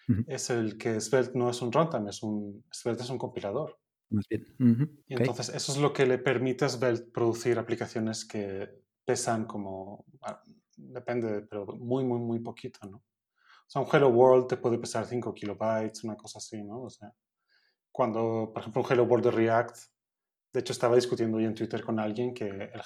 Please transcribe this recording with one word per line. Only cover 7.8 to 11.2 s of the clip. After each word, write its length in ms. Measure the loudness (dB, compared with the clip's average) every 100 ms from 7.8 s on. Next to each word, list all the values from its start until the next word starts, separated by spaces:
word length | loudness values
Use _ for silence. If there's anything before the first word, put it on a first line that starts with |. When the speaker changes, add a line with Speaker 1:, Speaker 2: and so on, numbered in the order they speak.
| -4 -2 -4 -4 -6
Speaker 2:
que 420 | -6 -6 -6 -10 -14 _ _ -2
pesan 400 | 0 0 -2 -2
como, 580 | -8 -8 -10 -12 -16 _ _
ah, 200 | -14 -14 _ _ _ -20
depende, 680 | -16 -10 -4 -2